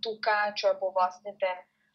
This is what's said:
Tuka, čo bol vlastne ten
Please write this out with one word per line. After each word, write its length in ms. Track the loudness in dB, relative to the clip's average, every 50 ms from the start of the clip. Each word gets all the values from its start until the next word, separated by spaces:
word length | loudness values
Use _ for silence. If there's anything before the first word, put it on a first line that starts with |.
Tuka, 480 | -6 -6 -6 -4 0 0 2 2 0 0
čo 220 | -2 0 2 2 2
bol 140 | 2 0 -2
vlastne 460 | 2 2 2 2 0 -4 -12 -14 -6 -2
ten 160 | -2 -2 -2 -4 -10 _ _ _ _ _ _